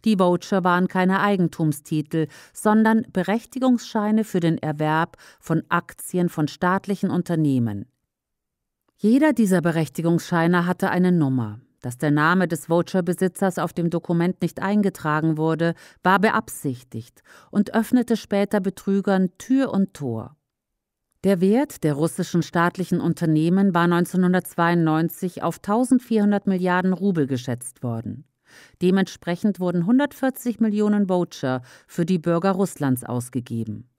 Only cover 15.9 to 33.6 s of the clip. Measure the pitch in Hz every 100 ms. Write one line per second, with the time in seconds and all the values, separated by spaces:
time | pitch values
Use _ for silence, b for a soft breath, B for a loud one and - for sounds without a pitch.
15.9 | B 180 190 214 - - - 147 123 -
16.9 | 113 - _ B B B - - - 220
17.9 | 254 240 226 - 202 202 214 196 - -
18.9 | 196 196 190 185 _ - 269 269 196 190
19.9 | - 139 113 - _ _ _ _ _ _
20.9 | _ _ _ 190 190 190 226 294 - 156
21.9 | 143 160 - 175 175 156 180 170 - 180
22.9 | 175 170 165 165 156 165 185 196 170 170
23.9 | 175 175 180 180 180 - - 170 175 160
24.9 | 156 165 - 185 - 170 - - 214 254
25.9 | 254 - 220 208 202 202 190 180 180 185
26.9 | 180 202 170 135 131 127 120 - - 123
27.9 | 113 104 113 - _ B B B B 180
28.9 | 190 185 - - 175 214 190 180 175 175
29.9 | 254 285 - 262 262 247 214 226 208 214
30.9 | 208 190 180 170 - 131 127 120 B B
31.9 | - 170 185 165 170 190 190 196 - 139
32.9 | 127 - 123 123 131 120 117